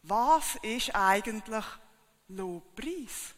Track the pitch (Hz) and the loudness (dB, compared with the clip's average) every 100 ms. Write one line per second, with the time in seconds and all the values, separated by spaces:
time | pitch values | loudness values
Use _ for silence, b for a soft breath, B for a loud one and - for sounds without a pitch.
0 | 160 208 254 320 - - 214 240 254 202 | 0 2 6 6 4 -6 -4 -4 -2 2
1 | 190 202 208 214 208 220 - - - _ | 4 4 2 -8 -4 -6 -6 -14 -20 _
2 | _ _ _ 190 185 175 - - 254 359 | _ _ _ -8 -8 -8 -12 -10 -8 -8
3 | 240 - - | -8 -10 -12